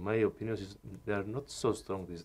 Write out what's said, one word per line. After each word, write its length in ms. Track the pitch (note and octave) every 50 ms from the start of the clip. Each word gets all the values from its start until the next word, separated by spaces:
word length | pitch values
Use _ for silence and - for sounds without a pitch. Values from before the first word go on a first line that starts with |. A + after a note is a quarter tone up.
| F2+
My 120 | G2+ A2
opinion 400 | A2+ G#2+ F#2+ - - G#2+ A2+ A2 G2
is 180 | G2 F#2 G2+ - - - - - -
they 80 | G#2+ G#2
are 80 | G2+
not 260 | G2 G#2 A2+ C3+ - -
so 220 | - - - A#2
strong, 320 | G2 - - - F#2+ F#2+ F2+
these, 180 | F2 F2 E2